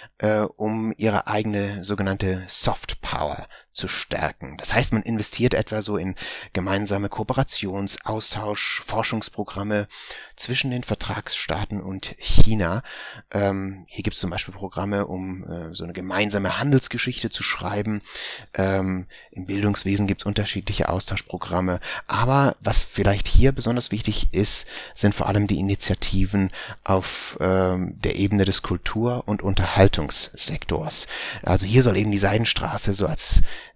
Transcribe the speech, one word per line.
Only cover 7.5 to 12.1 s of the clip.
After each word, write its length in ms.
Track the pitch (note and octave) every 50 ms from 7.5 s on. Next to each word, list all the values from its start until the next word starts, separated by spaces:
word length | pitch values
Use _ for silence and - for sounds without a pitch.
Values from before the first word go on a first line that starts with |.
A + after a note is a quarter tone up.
| - - G#2+ F#2+ F#2+ G2 G2 G2 - - -
Austausch-, 800 | - A2 A2 G#2+ - - G2 G#2+ G#2 G#2 - - - - - -
Forschungsprogramme 1040 | - - A2+ G#2+ - A2+ A2 - - - - G#2 - - G2 G2+ G#2+ G#2 G#2 G#2 - - - - - - - - - -
zwischen 340 | - - - B2+ - - C3+
den 120 | B2 B2
Vertragsstaaten 960 | - - G#2 - - - G2 G#2+ - - - - - - D#2 G2+ G2 - G#2 G2+
und 340 | - F#2+ F#2+ F#2+ - -